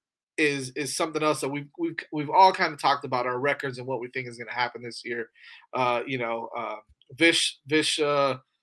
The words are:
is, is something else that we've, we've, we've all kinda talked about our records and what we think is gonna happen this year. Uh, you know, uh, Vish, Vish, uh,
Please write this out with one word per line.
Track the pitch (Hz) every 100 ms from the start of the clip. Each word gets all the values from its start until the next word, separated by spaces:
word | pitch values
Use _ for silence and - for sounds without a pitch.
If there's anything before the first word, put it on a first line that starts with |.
| _ _ _ -
is, | 151 143 131
is | 131 139 -
something | 165 156
else | 151 151
that | 139
we've, | 143 143 -
we've, | 170 160 -
we've | 151 147
all | 156 190
kinda | 190 175 147
talked | 151 139
about | 135 127 123
our | 123
records | 139 139 139 127
and | 127
what | 127
we | 123
think | 131 123
is | 117
gonna | 113
happen | 113 120 117
this | 120 117
year. | - 120 113 _ - - -
Uh, | 123 123 120 131
you | 131
know, | 117 117 - 117
uh, | 110 107 - _ _ 123
Vish, | 226 160 - - 135
Vish, | 151 151 -
uh, | 147 147 139 131 - _